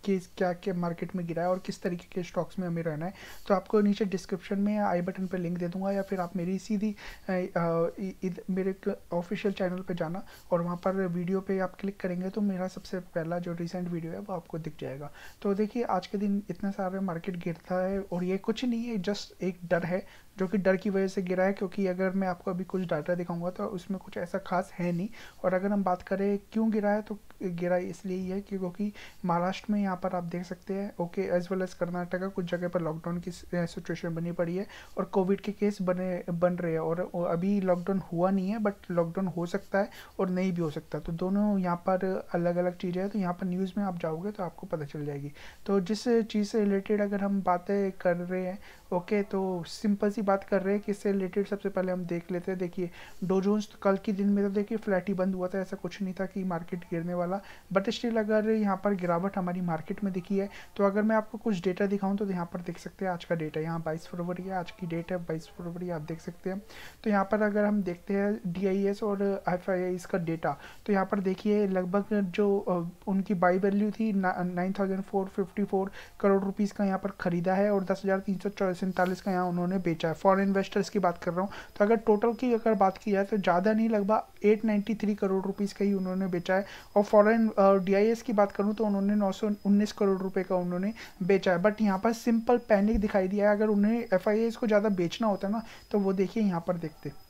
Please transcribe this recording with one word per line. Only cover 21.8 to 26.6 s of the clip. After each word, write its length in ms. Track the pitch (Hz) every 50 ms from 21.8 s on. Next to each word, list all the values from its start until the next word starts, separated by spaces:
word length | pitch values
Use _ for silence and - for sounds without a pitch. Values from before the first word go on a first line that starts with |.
| 196
अगर 240 | 185 180 180 190 190
मैं 180 | 180 196 196 185
आपको 220 | 175 175 - 202
अभी 140 | 185 175 190
कुछ 180 | - - 185
data 320 | 185 170 175 151 151 - 180
दिखाऊंगा 360 | 175 175 - 175 170 170 180
तो 140 | 180 - 208
उसमें 360 | - - 180 - - 196 185
कुछ 160 | - - -
ऐसा 220 | 208 175 170 - 190
खास 320 | - - 185 175 190 - - -
है 140 | 175 175
नहीं। 160 | 175 170 180 226 - - - - - - -
और 100 | 185 180
अगर 140 | 185 185 202
हम 160 | 208 202 196
बात 180 | 190 180 180
करें 360 | - - 196 190 196 202 202 202 - -
क्यों 200 | - 220